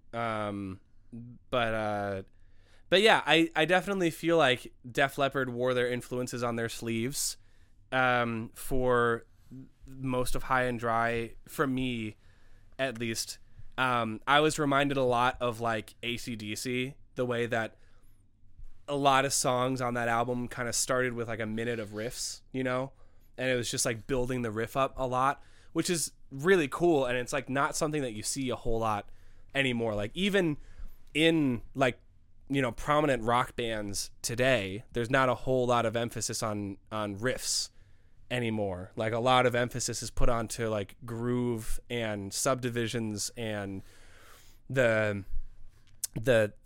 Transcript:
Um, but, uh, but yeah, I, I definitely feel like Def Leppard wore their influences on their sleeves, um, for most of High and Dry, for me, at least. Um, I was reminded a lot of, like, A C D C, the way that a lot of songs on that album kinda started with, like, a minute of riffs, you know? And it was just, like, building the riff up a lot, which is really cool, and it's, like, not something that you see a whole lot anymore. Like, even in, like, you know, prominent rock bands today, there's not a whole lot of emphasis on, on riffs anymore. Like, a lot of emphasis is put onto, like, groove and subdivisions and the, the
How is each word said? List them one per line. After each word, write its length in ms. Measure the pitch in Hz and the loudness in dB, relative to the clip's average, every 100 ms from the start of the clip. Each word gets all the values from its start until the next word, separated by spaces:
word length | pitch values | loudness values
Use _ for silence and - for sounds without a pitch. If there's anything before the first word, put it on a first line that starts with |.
| - | -12
Um, 680 | 117 117 110 104 101 98 92 _ - - 117 120 117 - | -4 -2 -2 -2 -4 -8 -10 _ -20 -18 -16 -16 -18 -4
but, 240 | 127 117 | -2 0
uh, 480 | 110 107 104 101 98 98 - - - - - - | 0 -2 -2 -2 -4 -8 -18 -20 -20 -20 -20 2
but 140 | 185 | 4
yeah, 200 | 220 165 135 | 6 6 6
I, 240 | 160 165 | 4 4
I 100 | 156 | 2
definitely 460 | 156 185 175 196 170 | 2 2 2 0 0
feel 260 | - 160 165 | -2 2 4
like 360 | 139 127 - - 127 | 6 4 -2 -16 -8
Def 280 | 117 139 - | 0 0 2
Leppard 320 | 139 135 131 | 0 0 -2
wore 240 | 120 127 | 0 0
their 140 | 123 123 | 2 0
influences 540 | 123 - 123 123 123 | -2 -4 -6 -4 -4
on 140 | 120 117 | -4 -2
their 120 | 117 | -4
sleeves, 680 | - 113 113 120 143 - - - - - - - | -4 -4 -2 -2 -2 -4 -6 -16 -20 -20 -20 -6
um, 580 | 131 127 123 120 113 117 | 0 2 2 0 -2 -8
for 720 | - - 131 127 123 120 117 - - - 127 135 - - | -10 -2 0 4 4 4 0 -4 -20 -20 -20 -20 -20 -18
most 480 | 131 131 127 123 | -8 -4 0 2
of 100 | 135 | 0
High 200 | - 127 | 2 2
and 140 | 127 120 | 2 0
Dry, 540 | 117 113 117 117 117 - - | 0 0 0 -2 -6 -10 -16
for 180 | - 143 | -2 0
me, 500 | 131 131 120 107 - - - - - - - | 0 -2 -4 -6 -10 -20 -20 -20 -20 -20 -4
at 200 | 135 113 | -4 -2
least. 400 | 117 113 - - - - - - | -4 -4 -6 -10 -16 -14 -12 0
Um, 420 | 127 120 113 110 - | 2 2 0 -4 4
I 140 | 143 | 6
was 180 | 156 147 | 6 2
reminded 380 | 147 139 143 139 | 2 2 2 2
a 60 | |
lot 320 | 127 120 123 - | 2 4 2 2
of, 200 | 123 113 | -4 -2
like, 340 | 117 110 104 - | -2 -2 -4 -10
A 140 | 117 120 | -6 -6
C 180 | - 117 | -6 -8
D 180 | 104 107 | -8 -6
C, 380 | 131 123 127 143 - | -4 -4 -4 -8 -16
the 100 | - | -4
way 220 | 123 117 120 | -2 0 0
that 300 | 117 110 - - - - - - _ - - - - - | -2 -4 -8 -20 -20 -20 -20 -20 _ -20 -14 -12 -12 -4
a 80 | 143 | 2
lot 280 | 139 135 | 6 6
of 80 | 135 | 4
songs 480 | - 143 123 127 131 | 2 2 2 2 0
on 140 | 123 | -2
that 140 | 120 117 | 0 0
album 400 | 117 120 123 120 | 2 2 -2 -4
kinda 240 | - 120 | -4 -4
started 400 | 113 - 127 127 | -2 0 2 0
with, 160 | 117 117 | -2 -6
like, 120 | 110 | -4
a 60 | 110 | -4
minute 320 | 110 117 117 | -2 -4 -4
of 120 | 104 | -6
riffs, 500 | 107 107 - - - - | -6 -8 -6 -8 -10 -8
you 120 | 131 | -4
know? 280 | 131 127 135 - - - - - | -2 -2 -4 -10 -20 -20 -20 -4
And 100 | 127 | 0
it 60 | |
was 160 | 127 113 | 0 0
just, 140 | 131 135 | -2 -2
like, 200 | 113 - | -2 -2
building 360 | 131 123 127 | -2 0 -2
the 80 | 120 | -2
riff 260 | 107 113 139 | -2 -4 0
up 180 | 135 - | -2 0
a 100 | 127 | -2
lot, 360 | 127 131 143 - - - | 2 0 0 -10 -20 -8
which 160 | 165 165 | -4 0
is 240 | 170 - - - | 0 -2 -8 -14
really 380 | 135 156 190 143 | -4 4 6 4
cool, 380 | - 175 151 127 | 2 4 4 4
and 100 | 123 | 0
it's, 160 | 120 | -2
like, 160 | 147 117 | -4 -2
not 260 | 131 139 - | 0 0 0
something 260 | 156 151 | 0 0
that 100 | 131 | -2
you 100 | 107 | -4
see 280 | - 139 131 | -6 -4 -2
a 60 | 110 | -2
whole 240 | - 113 | 0 0
lot 280 | 110 104 - - - - - | 2 -2 -4 -14 -18 -18 -6
anymore. 400 | 139 135 120 117 | 0 0 2 0
Like, 160 | 104 104 | 0 -2
even 440 | 160 196 202 175 147 - - - - - | 0 2 2 2 -2 -8 -10 -10 -10 -6
in, 480 | 147 160 165 143 120 - | 4 4 6 2 0 -6
like, 260 | 127 131 120 - - - - - | 0 0 0 -12 -20 -20 -20 -4
you 120 | 135 | 0
know, 120 | 127 | 0
prominent 500 | 110 - 147 151 127 | -2 2 4 4 2
rock 340 | 110 120 127 - | 4 2 2 -2
bands 540 | 120 110 104 98 - - | -4 -2 -4 -6 -8 -8
today, 640 | - 117 127 123 95 98 - | -6 2 4 4 2 -6 -6
there's 180 | - 113 | -4 0
not 180 | 135 131 | 2 2
a 60 | |
whole 320 | 117 - 131 123 | 2 0 2 4
lot 200 | 120 113 | 4 2
of 100 | 113 | 0
emphasis 460 | 117 - - 113 | -4 -4 -6 -4
on, 340 | 113 104 101 98 - | -2 -2 -6 -8 -10
on 240 | 110 104 98 | -6 -6 -4
riffs 540 | 120 113 - - - - - - - - - | -4 -4 -2 -4 -4 -10 -20 -20 -20 -20 -6
anymore. 640 | 123 117 110 101 90 92 - | -2 -2 -2 -4 -4 -10 -4
Like, 160 | 110 | -2
a 60 | 113 | 0
lot 260 | 123 127 123 | 4 6 4
of 80 | |
emphasis 480 | 120 123 123 - 117 | 2 -2 -4 -6 -6
is 80 | 101 | -6
put 180 | - 127 | 4 6
onto, 400 | 117 113 - 113 | 6 -2 -4 -4
like, 280 | 107 101 - | -2 -6 -10
groove 760 | 120 113 120 123 123 117 110 - - | -10 -6 -2 0 0 -2 0 -2 -2
and 440 | 120 113 104 98 | -4 -2 -4 -4
subdivisions 960 | - 139 131 123 117 113 120 110 104 - - | -2 0 0 -2 -2 -2 -2 -4 -4 -6 -6
and 460 | 113 104 98 98 - - - - - - - - - | -6 -4 -6 -8 -12 -20 -20 -20 -20 -20 -20 -20 -6
the, 560 | 131 120 110 107 101 95 - - - - - - - - | 2 4 4 2 -2 0 0 0 -8 -16 -16 -20 -12 -8
the 380 | - 113 117 107 - | -4 4 4 4 -2